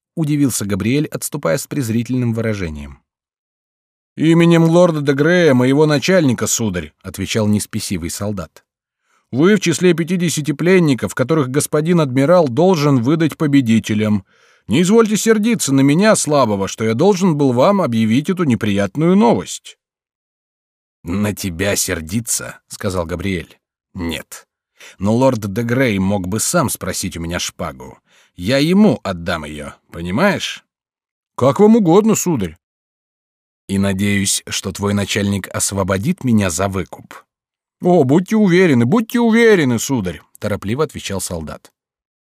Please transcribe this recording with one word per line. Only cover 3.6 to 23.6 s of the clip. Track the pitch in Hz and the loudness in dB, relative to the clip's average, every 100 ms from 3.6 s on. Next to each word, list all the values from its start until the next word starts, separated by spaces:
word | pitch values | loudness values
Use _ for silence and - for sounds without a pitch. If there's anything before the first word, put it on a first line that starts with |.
| _ _ _ _ _ - | _ _ _ _ _ -2
«Именем | 156 165 170 165 | 2 4 6 4
лорда | 165 170 175 156 | 4 4 4 2
де | 143 | 0
Грея, | 139 151 180 160 | 2 2 4 4
моего | 123 127 139 151 | 4 4 4 2
начальника, | 143 - 185 139 113 107 | 2 2 2 2 0 -2
сударь», | - 110 90 78 _ | -2 -2 -4 -8 _
отвечал | 95 - 95 113 104 | -14 -8 -4 -2 0
неспесивый | 104 - 107 - 90 82 | 0 -2 -8 -6 -6 -6
солдат. | - 104 101 78 _ _ _ _ _ _ _ _ | -8 -8 -8 -12 _ _ _ _ _ _ _ _
«Вы | 120 175 214 | 2 4 4
в | |
числе | 175 151 180 | 0 0 0
пятидесяти | 160 160 185 180 - 147 | 0 -2 -2 -2 -2 -4
пленников, | 143 165 190 156 120 101 | -2 2 4 4 0 -2
которых | - 127 160 127 | -4 -2 0 0
господин | 139 - 151 156 175 | -2 -2 -2 0 0
адмирал | 143 127 139 180 147 | 2 0 4 4 4
должен | 117 180 170 147 135 | 2 2 2 2 2
выдать | 117 160 165 - | 2 0 0 -2
победителям. | 156 139 117 113 - 107 107 104 - _ _ _ - | 2 2 4 2 2 -2 0 -2 -4 _ _ _ -2
Не | 143 | 0
извольте | 185 226 214 208 | 4 4 4 0
сердиться | 226 220 220 220 - | 0 0 0 0 2
на | 135 | 2
меня, | 139 156 214 190 | 4 4 4 2
слабого, | 147 143 117 98 95 | 2 2 2 0 -4
что | - 110 | -4 -2
я | |
должен | 113 185 185 190 147 | 2 2 4 2 2
был | 139 | 2
вам | 120 170 202 | 4 2 2
объявить | 151 113 110 123 156 | 0 0 2 2 0
эту | 185 156 | -2 0
неприятную | 110 107 98 98 139 165 196 | 0 0 0 -2 0 2 4
новость». | 233 113 - - - - _ _ _ _ _ _ _ _ _ _ _ _ | 4 2 -4 -14 -16 -20 _ _ _ _ _ _ _ _ _ _ _ _
«На | 82 98 104 - | -8 -4 -2 -4
тебя | 98 80 98 90 | -8 -4 -2 -2
сердиться», | - 85 80 113 117 - - - _ | -4 -6 -6 -8 -6 -8 -8 -16 _
сказал | - 104 92 82 | -10 -6 -4 -6
Габриэль. | 85 98 87 73 _ | -6 -4 -6 -8 _